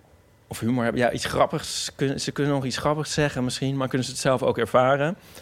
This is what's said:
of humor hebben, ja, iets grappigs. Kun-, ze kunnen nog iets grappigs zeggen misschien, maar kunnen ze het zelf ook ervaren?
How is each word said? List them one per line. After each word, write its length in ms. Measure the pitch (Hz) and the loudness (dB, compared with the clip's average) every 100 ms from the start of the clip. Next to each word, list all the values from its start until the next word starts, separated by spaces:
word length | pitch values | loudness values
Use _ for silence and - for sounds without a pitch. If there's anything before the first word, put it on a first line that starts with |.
| _ _ _ _ - | _ _ _ _ -16
of 120 | - | -6
humor 240 | 113 127 | -2 0
hebben, 180 | 117 123 | 0 2
ja, 100 | 120 | 0
iets 140 | 123 - | 0 -2
grappigs. 680 | 131 135 156 - - - - | 2 2 0 -6 -8 -8 -4
Kun-, 240 | 139 - | -2 -2
ze 120 | - | -4
kunnen 220 | 139 143 | -2 0
nog 120 | 143 131 | 0 -2
iets 120 | - | -2
grappigs 360 | 147 151 147 | 0 0 -2
zeggen 300 | - 147 131 | 0 0 0
misschien, 340 | 127 127 135 139 | -4 -2 -2 -2
maar 100 | 131 | 0
kunnen 180 | 131 123 | -2 -2
ze 60 | |
het 80 | - | -2
zelf 220 | 143 127 | 2 2
ook 140 | 127 120 | 2 0
ervaren? 580 | 110 127 127 139 147 202 - - | 4 6 6 4 2 -4 -10 -20